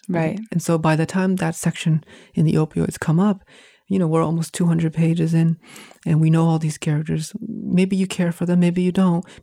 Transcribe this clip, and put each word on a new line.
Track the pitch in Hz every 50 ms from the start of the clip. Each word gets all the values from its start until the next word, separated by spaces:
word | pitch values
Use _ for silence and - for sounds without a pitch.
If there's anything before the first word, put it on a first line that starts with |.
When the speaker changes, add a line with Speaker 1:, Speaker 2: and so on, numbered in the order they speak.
| -
Speaker 1:
Right. | - 180 165 160 160 - 202 220 -
Speaker 2:
And | - 165
so | - 175 170
by | 160 160 160 156
the | 160 160
time | - - 190 185 190 185
that | 180 170 165 165
section | - - 170 - - - 165 156 151 - - - - - _ _
in | - 151
the | 160 160
opioids | 156 156 - - 165 165 - - -
come | - 165 151 175
up, | 202 214 190 202 - _ - - - - _ _ _ -
you | 196 190
know, | 175
we're | 156 160 160 165
almost | 156 165 165 160 - -
two | - 175
hundred | 170 165 165 165 160 -
pages | 165 165 165 165 170 160 165 165
in, | 160 165 165 160 - _ - - - - - - _ -
and | 165 156 151
we | 160 160
know | 165 165 165
all | 165 160
these | 160 160 151 147
characters. | - - 160 151 151 156 160 160 160 156 - - -
Maybe | - - - - - - 185 180 190 190 190
you | 185 190
care | 190 - - 175 175
for | 170 - 175
them, | 175 180 180
maybe | 175 175 175 180
you | 180 180 175
don't, | 190 190 180 170 175 - - - -